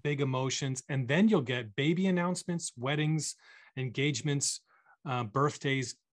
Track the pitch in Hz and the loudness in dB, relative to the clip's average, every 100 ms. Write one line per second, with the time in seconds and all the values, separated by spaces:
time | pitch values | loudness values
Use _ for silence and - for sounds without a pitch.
0 | 147 143 139 131 131 - 139 131 - 139 | -4 0 0 0 0 -2 -2 -4 -4 -2
1 | 123 151 220 196 123 123 113 101 143 170 | 2 4 6 4 2 -2 -4 0 2 2
2 | 190 180 175 175 - 170 - - 127 151 | 2 2 2 -2 -4 -4 -6 -6 -2 0
3 | 151 156 147 - - - - - 127 123 | 2 0 -2 -8 -16 -20 -14 -6 -4 -2
4 | 143 123 147 143 - - - _ _ _ | 0 0 0 0 -2 -4 -10 _ _ _
5 | - 127 110 135 147 - 143 135 120 - | -6 -4 -2 0 0 0 -2 -2 -4 -8
6 | _ | _